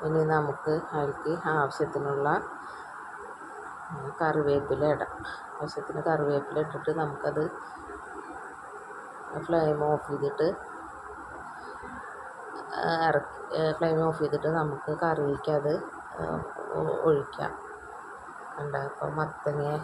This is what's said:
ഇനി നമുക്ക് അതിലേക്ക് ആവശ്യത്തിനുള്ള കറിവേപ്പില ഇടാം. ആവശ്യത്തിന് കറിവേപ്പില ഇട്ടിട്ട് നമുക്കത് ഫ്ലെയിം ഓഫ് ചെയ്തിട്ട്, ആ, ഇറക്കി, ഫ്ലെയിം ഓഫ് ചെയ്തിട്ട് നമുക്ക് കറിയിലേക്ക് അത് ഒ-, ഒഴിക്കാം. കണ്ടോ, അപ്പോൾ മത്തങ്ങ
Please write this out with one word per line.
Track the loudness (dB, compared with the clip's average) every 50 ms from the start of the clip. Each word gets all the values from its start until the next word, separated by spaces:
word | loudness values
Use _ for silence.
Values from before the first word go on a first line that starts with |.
| 2
ഇനി | 4 4 4 6
നമുക്ക് | 6 6 4 4 2 -2 -2 0 2 2 2 0 -2 0
അതിലേക്ക് | 0 0 0 -2 -2 0 0 0 2 2 2
ആവശ്യത്തിനുള്ള | 4 4 4 2 2 0 0 0 0 -2 0 0 0 2 4 4 4 4 2 -4 -10 -10 -12 -12 -12 -12 -12 -12 -12 -12 -12 -12 -12 -12 -12 -12 -12 -12 -12 -12 -12 -10 -10 -10 -10 -10 -10 -10 -8 -8 -8 -8 -2
കറിവേപ്പില | 2 2 4 4 4 4 4 4 4 4 2 2 4 4 4 4
ഇടാം. | 2 0 -4 -6 -8 -8 -8 -10 -10 -12 -12 -6
ആവശ്യത്തിന് | -6 -6 -4 -4 -6 -6 -4 -4 0 2
കറിവേപ്പില | 4 4 4 4 4 2 2 0 0 0 0
ഇട്ടിട്ട് | 0 0 -4 -2 0 0 2
നമുക്കത് | 2 0 -2 -2 -2 -2 0 2 2 0 0 -2 -8 -12 -12 -12 -12 -12 -10 -10 -12 -10 -10 -10 -10 -10 -10 -12 -10 -10 -12 -12 -12 -14 -12 -12 -12 -12 -12 -12 -12 -12 -12 -12 -12 -10 -6 -6 -6 0
ഫ്ലെയിം | 4 4 6 6 6 4 4 4
ഓഫ് | 4 4 2 2
ചെയ്തിട്ട്, | -2 -2 0 0 0 2 4 2 2 2 0 -8 -12 -12 -12 -12 -12 -12 -12 -12 -12 -12 -12 -12 -12 -12 -12 -12 -12 -12 -12 -12 -12 -12 -10 -10 -10 -10 -10 -10 -10 -12 -12 -12 -12 -12 -12 -12 -10 -10 -10 -8 -6 -4
ആ, | 0 2 2 4 6 6
ഇറക്കി, | 6 6 4 2 0 -10 -10 -8 -2 0 2 4 4 4
ഫ്ലെയിം | 4 4 4 6 6 6
ഓഫ് | 4 4 2
ചെയ്തിട്ട് | 2 2 2 2 2 4 4 4
നമുക്ക് | 2 2 0 -2 -2 -4 0 2
കറിയിലേക്ക് | 4 4 4 4 4 2 2 2 2 2
അത് | 2 4 4 4 2 2 0 -6 -10 -12 -12 -10 -6 -4 -2 -2 -2 -2 -4 -6 -8 -8 -6 -4 -2
ഒ-, | 0 2 2 2 4 6
ഒഴിക്കാം. | 6 6 6 4 -2 -4 -4 -4 -4 -4 -6 -10 -12 -12 -12 -12 -12 -12 -12 -12 -12 -14 -14 -14 -14 -14 -12 -12 -10
കണ്ടോ, | -6 -6 -4 -2 0 -2 -2
അപ്പോൾ | -2 -4 -4 -4 -2 0
മത്തങ്ങ | 0 0 -2 -2 -2 -2 0 0 2 0 0 0 -2